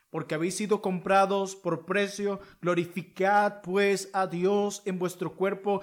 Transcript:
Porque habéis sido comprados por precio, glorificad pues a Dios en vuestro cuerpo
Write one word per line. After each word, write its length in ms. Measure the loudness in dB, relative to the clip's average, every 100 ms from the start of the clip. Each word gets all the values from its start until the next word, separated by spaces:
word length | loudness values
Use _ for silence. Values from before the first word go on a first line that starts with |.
| _
Porque 240 | -10 -6
habéis 220 | -4 -2 -2
sido 260 | 0 0
comprados 760 | 0 -2 2 4 4 2 -2 -6
por 300 | -4 -4 -2
precio, 560 | -2 -2 -2 -4 -6 -10 -8
glorificad 1000 | -2 0 -2 -4 -10 -2 2 4 2 -2
pues 480 | -2 2 2 2 -2
a 120 | -2 -2
Dios 560 | 0 2 2 0 -4 -6
en 120 | -4
vuestro 380 | -4 -4 -6 -2
cuerpo 460 | -2 -2 -2 -2